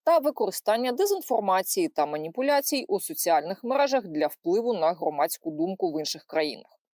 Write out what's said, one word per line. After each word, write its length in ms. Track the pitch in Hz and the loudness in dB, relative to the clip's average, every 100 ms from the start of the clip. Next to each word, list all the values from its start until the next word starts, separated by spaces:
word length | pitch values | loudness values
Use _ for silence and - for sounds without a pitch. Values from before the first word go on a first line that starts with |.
та 140 | - 330 | 2 4
використання 720 | 285 - 202 - - 226 254 | 2 0 -2 -2 0 0 0
дезінформації 960 | 247 403 381 - 226 202 190 185 190 165 | 0 0 0 0 0 2 0 0 -2 0
та 180 | - 147 | 0 -2
маніпуляцій 760 | 151 160 247 277 285 277 277 - | -2 -6 -4 2 2 2 -4 -2
у 120 | 196 | -4
соціальних 640 | - 151 175 156 160 190 | -4 -4 2 2 2 -8
мережах 420 | 233 269 277 262 190 | -2 2 2 2 -2
для 200 | 151 151 | -2 -2
впливу 460 | - 170 202 233 | -2 0 0 2
на 200 | 202 160 | 2 0
громадську 580 | 175 175 147 165 - 165 | 0 -2 0 -2 -2 -8
думку 420 | 151 175 190 175 | -2 -2 -2 -2
в 60 | 151 | -2
інших 260 | 151 160 | -6 -8
країнах. 500 | - 156 151 110 - _ _ | -4 -2 -2 -4 -18 _ _